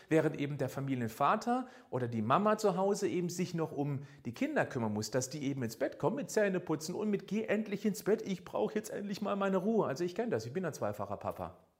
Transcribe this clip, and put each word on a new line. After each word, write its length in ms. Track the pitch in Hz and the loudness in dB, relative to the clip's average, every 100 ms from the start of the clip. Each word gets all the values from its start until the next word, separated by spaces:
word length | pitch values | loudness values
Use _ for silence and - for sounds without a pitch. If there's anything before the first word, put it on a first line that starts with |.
| - | 2
während 280 | 160 151 151 | 4 4 0
eben 200 | 139 143 | -2 -2
der 100 | 127 | -2
Familienvater 1000 | - 139 131 113 - 143 214 240 247 254 - - | -2 -2 -2 -2 2 2 2 2 0 -2 -12 -6
oder 180 | 127 120 | -4 -2
die 140 | 113 | 0
Mama 380 | 110 151 208 214 | 4 4 6 4
zu 180 | 208 180 | 4 4
Hause 320 | 196 196 196 | 2 2 0
eben 220 | 160 175 | 0 -2
sich 240 | 175 180 | -2 -2
noch 180 | 165 156 | -2 -2
um 280 | - 143 139 - - 120 | -2 -2 -2 -6 -10 -10
die 80 | |
Kinder 320 | 120 285 277 143 | -4 -2 0 0
kümmern 260 | 131 110 | 0 0
muss, 180 | 107 110 | 0 0
dass 200 | 131 123 | -2 -2
die 120 | 156 | -4
eben 180 | 131 135 | -4 -2
ins 140 | 117 - | -4 -2
Bett 220 | 302 - | -4 0
kommen 180 | 147 269 | 0 0
mit 140 | 208 | 0
Zähneputzen 640 | 220 202 185 175 151 156 | 2 2 2 0 -2 -2
und 140 | 175 208 | -4 0
mit 180 | 202 - | -2 -2
„Geh 200 | 208 - | -4 0
endlich 400 | 208 214 202 214 | 0 0 -2 0
ins 160 | 180 | 0
Bett, 180 | - 220 - | 2 0 0
ich 180 | 185 | -6
brauche 300 | - - 214 | -4 0 0
jetzt 160 | 214 214 | 0 -4
endlich 320 | - 202 202 | -6 -6 -4
mal 140 | 202 202 | -2 0
meine 200 | 196 190 | 2 2
Ruhe.“ 300 | 190 226 135 | 4 2 2
Also 180 | 135 | 2
ich 100 | 175 | -2
kenn 160 | 175 233 | 0 0
das, 140 | 127 | 0
ich 80 | 113 | -2
bin 140 | 160 175 | -2 -4
ein 80 | |
zweifacher 420 | - 107 107 98 101 | -2 -2 -2 -4 -4
Papa. 400 | 98 90 85 - _ _ | -4 -4 -8 -10 _ _